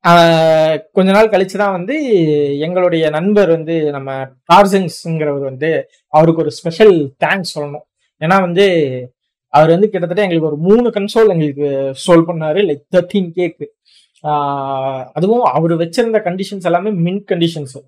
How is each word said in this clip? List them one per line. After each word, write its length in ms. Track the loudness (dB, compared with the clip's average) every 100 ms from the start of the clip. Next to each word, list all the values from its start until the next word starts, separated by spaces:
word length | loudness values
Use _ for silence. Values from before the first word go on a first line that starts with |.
| 4
ஆ, 60 | 6 6 4 2 2 2 -2 -2
கொஞ்ச 200 | 0 2
நாள் 180 | 4 4
கழிச்சு 280 | 2 -2 -2
தான் 140 | -2
வந்து 240 | -2 -6 -6 0 2 2 0 0 -2
எங்களுடைய 500 | -4 0 0 0 0
நண்பர் 400 | 0 0 2 2
வந்து 420 | 0 0 -2 -2
நம்ம 200 | -4 -8 -10 -10 _ 2
டார்ஜிங்ஸ்ங்கிறவர் 920 | 4 4 2 -2 -8 -8 -4 -4 -4
வந்து 460 | -6 -6 -4 -4 -6 _ _
அவருக்கு 340 | 2 4 2
ஒரு 100 | -4
ஸ்பெஷல் 440 | -6 -10 4 6 6 0 _
தேங்க்ஸ் 340 | -4 -2 -6 -10
சொல்லணும். 300 | -10 -12 _ _ _ _
ஏன்னா 200 | 0 0
வந்து 240 | 2 2 2 2 -2 -6 -12 _ _ _ _
அவர் 160 | 2 4
வந்து 200 | 4 2
கிட்டத்தட்ட 340 | 0 -4 -2
எங்களுக்கு 240 | 0 0 -2
ஒரு 100 | -2
மூணு 320 | 2 2 2
கன்சோல் 400 | -2 -4 2 2
எங்களுக்கு 640 | 2 -2 -2 -4 -4 -6 -6 2
சோல்வ் 200 | 4 4
பண்ணாரு, 320 | -4 -2 0
like 200 | -2 -4 _
தர்டீன் 400 | -2 0 -4 -4 -4
கேக்கு. 320 | -6 -6 -18 _ _ _ _ _
ஆ, 80 | -4 -4 -2 -4 -6 -6 -6 -6 -10
அதுவும் 300 | -4 0 2
அவரு 340 | 0 0 -2 -2
வச்சிருந்த 420 | -2 -2 0 0
கண்டிஷன்ஸ் 460 | -2 -6 -8 -6 -2
எல்லாமே 260 | -2 -2
மின்ட் 340 | -2 -2 -4 -4
கண்டிஷன்ஸ். 500 | -2 -2 -4 -12 -16